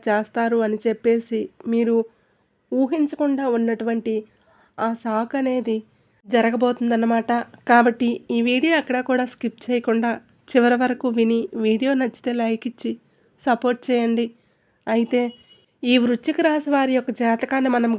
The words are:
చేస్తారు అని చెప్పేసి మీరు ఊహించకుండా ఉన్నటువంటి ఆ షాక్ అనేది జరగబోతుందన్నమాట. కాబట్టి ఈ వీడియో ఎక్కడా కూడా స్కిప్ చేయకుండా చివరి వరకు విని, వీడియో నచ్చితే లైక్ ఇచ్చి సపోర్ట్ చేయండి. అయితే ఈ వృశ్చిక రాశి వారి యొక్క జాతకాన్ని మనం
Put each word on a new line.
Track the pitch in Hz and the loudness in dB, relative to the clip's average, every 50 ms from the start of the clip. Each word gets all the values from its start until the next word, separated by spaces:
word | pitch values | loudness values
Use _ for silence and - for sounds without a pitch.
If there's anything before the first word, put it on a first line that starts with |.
| - | -2
చేస్తారు | 233 208 214 214 - - 240 233 226 233 233 | 0 0 0 -2 -4 -4 -2 -2 0 0 0
అని | 220 214 214 214 - | 0 0 -2 -2 -2
చెప్పేసి | 226 220 220 - 233 233 233 226 - 233 220 202 - _ _ - | -4 -4 -2 0 0 0 0 0 -4 -6 -6 -6 -6 _ _ -6
మీరు | 233 226 233 233 233 226 226 226 - _ _ _ _ _ _ _ _ _ _ _ - | -2 0 0 2 2 2 0 0 -4 _ _ _ _ _ _ _ _ _ _ _ -4
ఊహించకుండా | 240 254 269 247 320 311 294 294 - - 294 285 277 269 277 254 233 233 | 0 0 0 0 0 0 -2 -2 -2 -2 -2 0 0 0 0 0 0 0
ఉన్నటువంటి | 233 226 226 220 220 233 233 226 226 226 220 214 214 _ _ _ _ _ _ _ _ _ - | 0 -2 -2 -2 -4 -4 -4 -4 -4 -4 -4 -4 -6 _ _ _ _ _ _ _ _ _ -8
ఆ | - - 226 233 226 - | -6 -4 -4 -4 -4 -6
షాక్ | 233 220 214 233 226 - 269 | -4 -2 -2 -2 -2 -4 -2
అనేది | 262 262 254 254 220 226 220 220 214 _ _ _ _ _ _ _ _ | -2 0 -2 -2 -2 -2 -4 -4 -4 _ _ _ _ _ _ _ _
జరగబోతుందన్నమాట. | 202 247 233 220 233 233 226 247 247 247 - 240 233 233 226 233 226 233 226 226 - 240 240 - - - - - | 0 0 2 2 2 2 2 0 0 0 0 -2 0 0 0 2 2 0 0 0 0 -2 -2 -4 -8 -16 -10 2
కాబట్టి | - 233 240 240 247 233 - 240 233 233 - - - | 4 6 6 6 4 2 0 -2 -2 -2 -4 -6 -4
ఈ | 240 233 233 | -2 0 0
వీడియో | 247 247 254 302 330 330 302 | 2 0 2 2 2 2 0
ఎక్కడా | - - 247 254 254 | 0 0 -4 -4 0
కూడా | - 254 254 254 | 0 0 0 0
స్కిప్ | 247 - - - 226 - - - | -2 -6 -6 -6 -6 -6 -8 -6
చేయకుండా | - 247 240 240 247 226 233 233 233 226 - _ _ _ _ _ | -2 -2 -2 0 0 0 0 0 -2 -2 -4 _ _ _ _ _
చివరి | - - 247 233 240 247 240 | 0 2 4 4 4 4 2
వరకు | 254 247 247 247 - 247 226 | 2 0 -2 -2 -2 -2 0
విని, | 233 226 226 233 233 - - - 226 220 | 2 2 2 2 0 -2 -4 -6 -2 0
వీడియో | 220 220 214 262 269 277 262 | 0 2 2 2 0 0 0
నచ్చితే | 262 233 - - - 247 240 240 | -2 -4 -6 -6 -8 -6 -4 -2
లైక్ | 226 226 226 226 - 240 | -2 -2 -2 -4 -6 -10
ఇచ్చి | - - - 226 233 - _ _ _ _ _ _ _ _ - | -10 -8 -8 -8 -8 -10 _ _ _ _ _ _ _ _ -2
సపోర్ట్ | 269 233 240 - 247 247 247 - | -2 -2 0 0 -2 -2 -2 -2
చేయండి. | - 247 240 233 233 226 233 233 233 - _ _ _ _ _ _ _ _ _ - | -2 0 0 2 0 0 0 -2 -4 -6 _ _ _ _ _ _ _ _ _ -6
అయితే | 220 220 233 226 226 254 247 240 240 240 - _ _ - _ _ _ _ - - | -2 0 0 0 0 0 -2 -2 -2 -6 -12 _ _ -20 _ _ _ _ -6 0
ఈ | 240 247 | 2 4
వృశ్చిక | 254 233 240 240 233 - 311 302 - | 4 4 2 0 0 -2 -4 -2 2
రాశి | 330 311 302 302 294 294 285 | 2 2 2 0 0 0 0
వారి | 269 269 262 254 | 2 2 2 0
యొక్క | 254 247 262 214 - | 0 0 -2 -4 -2
జాతకాన్ని | 240 233 226 226 247 - 269 269 262 262 247 | 0 0 0 0 -2 -2 -2 0 0 2 2
మనం | 240 233 233 226 | 2 2 0 0